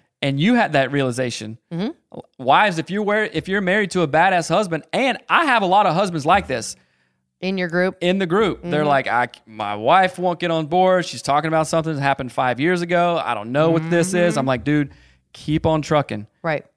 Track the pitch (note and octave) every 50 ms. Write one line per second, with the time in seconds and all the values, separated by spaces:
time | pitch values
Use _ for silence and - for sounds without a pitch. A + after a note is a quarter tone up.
0 | _ _ _ _ - C#3 C#3 C#3 D#3 A3 B3 A#3 G#3+ - D3+ - C3 B2 C#3 C#3+
1 | C3+ B2+ A#2 B2+ C3 A#2+ - - A2 G#2+ A2 - _ _ F3 E3 G3 B3+ E4+ -
2 | _ _ - - - _ _ - C3 B2 C#3+ F3 G#3+ G#3 E3+ D#3+ D#3 - F#3 G#3
3 | G#3+ G3 G#3 G#3+ G#3+ - - D#3+ - F3 F#3+ G#3 G3 F3+ F#3 G#3+ G#3 F3+ - F#3
4 | E3+ C#3+ C#3 D#3 F3 G3 F#3+ F3 D#3 - E3 F#3+ G#3+ F3+ E3 D#3 - _ - F#3+
5 | B3+ C4 A3 - - - E3+ B3+ E4+ C#4+ B3 A3+ G3+ F3 F#3 G#3 G#3 F3+ D#3 F3
6 | G#3 F#3+ F3 D#3 C3 D#3 F#3 G3+ F3+ - C3 A#2 G#2+ - - - _ _ _ _
7 | _ _ _ _ _ _ _ _ F3+ F#3 G3 F#3+ F3+ E3+ D#3+ F3+ F3+ F#3 F#3 -
8 | G3+ G3 F#3+ F#3+ G3 D#3+ E3 G#3 A3+ F#3 B2 - - F3 D#3+ D#3 D3+ D3 C#3+ C3+
9 | C3 G2 A2 A#2+ B2 A#2+ - - _ - A2 G#2+ G#2+ G2+ G#2 G#2 A2 B2+ E3+ F#3+
10 | F#3+ F#3 F#3 F3+ F3+ F3+ E3+ E3 F3+ E3+ E3 D#3+ D#3 C#3+ E3+ F3+ F#3 F#3 F#3 F#3
11 | E3 - - B2 - - C#3 D3 D#3 D#3+ D#3+ D#3+ D#3 - - E3 D#3 D#3+ D#3 C#3
12 | C#3 C#3 C#3 - C3 B2 - - C3 B2+ A#2+ A#2 C#3+ E3+ F#3 F3 F3 E3+ F3 E3+
13 | F3 F3 E3+ D#3 - - A#2+ G#2 G#2 A2+ B2+ C#3+ D#3 E3 E3 E3 D#3+ E3 E3+ E3+
14 | E3 F#3 F#3 F3 F3 F3 D#3 C#3+ C3 C3+ C3 A#2+ - C#3+ D3+ D3+ C#3+ C#3+ - -
15 | _ _ _ _ _ _ - - - - D3+ D#3 - E3 D#3+ D#3 C#3+ - D#3 D3
16 | C3+ - - G#2+ G2+ - _ _ - E3 D#3 C#3 - _ _